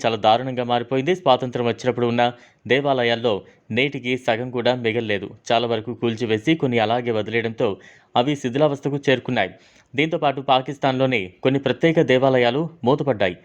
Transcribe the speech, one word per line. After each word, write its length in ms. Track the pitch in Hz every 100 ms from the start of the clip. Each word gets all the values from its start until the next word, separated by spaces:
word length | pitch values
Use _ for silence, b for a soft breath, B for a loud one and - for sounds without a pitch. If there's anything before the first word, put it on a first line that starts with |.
| 117
చాలా 100 | 113
దారుణంగా 480 | 107 117 131 123
మారిపోయింది. 500 | 120 120 117 135 135
స్వాతంత్రం 520 | 185 151 127 131 120 120
వచ్చినప్పుడు 400 | 113 127 117 120
ఉన్న 260 | 120 120 120 B B 113
దేవాలయాల్లో 760 | 127 143 135 120 117 120 98 - b -
నేటికి 480 | 113 139 135 123 127
సగం 320 | 127 113 127
కూడా 240 | 123 117
మిగల్లేదు. 560 | 127 117 113 113 101 98 - -
చాలా 140 | 117 117
వరకు 280 | 113 107
కూల్చివేసి 600 | 113 120 113 120 110 156
కొన్ని 240 | 160 135 120
అలాగే 320 | 107 120 120
వదిలేయడంతో 680 | 110 101 113 113 110 120 95 B B B 123
అవి 200 | 127 143
శిథిలావస్థకు 600 | 127 127 151 139 147 143
చేరుకున్నాయి. 540 | 139 127 - 120 95 87 b b b 117
దీంతో 220 | 160 165
పాటు 220 | 147 139
పాకిస్తాన్లోని 920 | 135 131 131 135 139 127 131 123 92 -
కొన్ని 180 | 131 139
ప్రత్యేక 420 | 135 123 165 160
దేవాలయాలు 640 | 139 127 135 131 120 127 165 -
మూతపడ్డాయి. 520 | 117 147 139 110 98 87